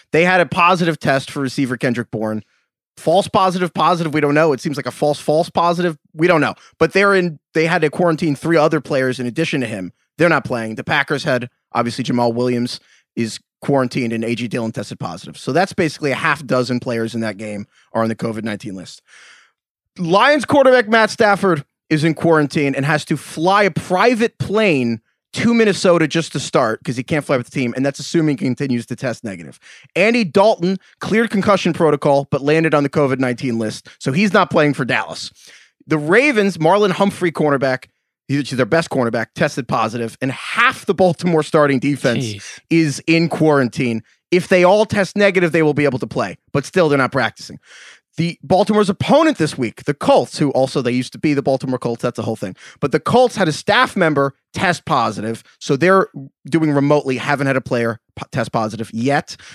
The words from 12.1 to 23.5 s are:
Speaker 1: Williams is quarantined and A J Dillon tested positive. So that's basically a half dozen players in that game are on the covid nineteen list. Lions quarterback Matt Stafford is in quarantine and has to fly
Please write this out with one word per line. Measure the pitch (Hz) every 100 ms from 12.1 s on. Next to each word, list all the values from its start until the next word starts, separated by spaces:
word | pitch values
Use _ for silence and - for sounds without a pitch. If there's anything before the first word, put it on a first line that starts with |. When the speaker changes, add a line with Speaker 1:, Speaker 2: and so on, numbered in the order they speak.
| 123 120
Speaker 1:
Williams | 117 123 120 120 - _ _ _ -
is | 113 - _ _
quarantined | - 139 123 143 117
and | 113
A | 113 117
J | 120
Dillon | 123 113
tested | 117 107 104
positive. | 87 82 - -
So | -
that's | 147 196
basically | - 160 - 147
a | 117
half | 160 143 131
dozen | 127 123 123
players | 127 113 113 113
in |
that | 110 98
game | 107 104 - _ _
are | 113
on | 113
the | 107
covid | 117 110
nineteen | 110 104 107 95
list. | - - _ - - - _ _ _ _ _ -
Lions | 165 196 262 294 -
quarterback | 294 262 254 208
Matt | 226 214
Stafford | - 214 196 190 156 - _ -
is | 156
in | 165
quarantine | 156 165 156 143 165 139 135
and | 139
has | 156 -
to | 156
fly | - - 175